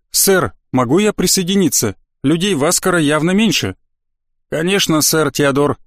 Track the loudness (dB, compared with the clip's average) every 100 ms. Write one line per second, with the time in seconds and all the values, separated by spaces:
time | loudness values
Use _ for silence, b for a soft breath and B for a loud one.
0 | _ -2 2 2 0 -8 _ -2 2 2
1 | 2 0 0 0 0 0 0 0 -4 -6
2 | _ _ -2 0 0 0 0 0 0 0
3 | 0 0 0 0 0 0 -4 -8 _ _
4 | _ _ _ _ -8 -4 -2 -2 0 0
5 | 0 0 0 0 0 0 0 -2